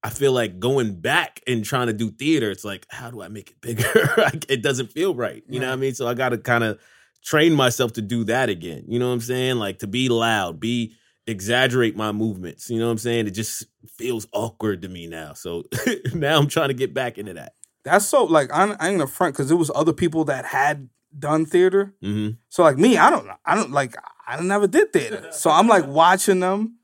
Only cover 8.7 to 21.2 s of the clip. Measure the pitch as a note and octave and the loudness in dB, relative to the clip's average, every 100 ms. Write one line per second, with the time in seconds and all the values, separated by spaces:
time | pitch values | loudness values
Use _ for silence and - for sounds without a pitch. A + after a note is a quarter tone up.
8.7 | D#2+ - A#2+ B2 B2 A#2 B2+ C3 B2 G2+ | -12 -6 -2 0 -2 -4 -2 0 -2 -4
9.7 | F#2+ A2 A#2 C3 A#2 A2+ A2 F#2 E2 A2 | -6 -6 -2 2 2 2 0 -2 -4 -4
10.7 | A#2+ A2+ _ _ _ - G#2 G2 A#2+ C3 | -2 -4 _ _ _ -10 -8 -2 2 2
11.7 | B2+ A#2 F#2+ G#2+ G#2 A2 F#2+ F2+ - - | 4 2 0 -4 -2 -4 -4 -12 -14 -8
12.7 | A#2 A#2 A2+ A#2 A#2 G#2+ F#2+ A2 - - | -2 -2 -2 -2 -2 -2 -4 -8 -8 -12
13.7 | _ - - A#2 A#2 G2 G#2+ A2+ - G#2+ | _ -20 -10 -6 -6 -6 -6 -6 -4 -4
14.7 | F#2+ F2+ F2+ E2+ E2 D#2 - F2+ E2+ - | -4 -8 -12 -12 -12 -14 -14 -10 -10 -8
15.7 | - - A3+ - F3+ C#3+ D#3 C#3+ E3 C#3 | -4 -2 -4 -6 -4 2 2 2 0 -2
16.7 | C3 C3 C3 B2+ A2 G2+ E2+ C2+ _ _ | -2 -4 -4 -6 -8 -14 -14 -18 _ _
17.7 | _ C3+ F3+ G3+ C#4+ G3 D#3+ C3+ D3 G3+ | _ 0 0 2 2 4 2 2 0 0
18.7 | G#3 E3 G3 C3+ - F3+ C3 C3+ E3+ D3+ | 0 -2 -2 -2 0 -2 0 0 2 0
19.7 | - D#3+ D#3+ F3 D#3+ D3+ C3 A#2 C3+ C#3+ | 0 0 0 -2 0 -2 -4 -4 0 0
20.7 | D3 C3 _ _ D3+ | -2 -10 _ _ -10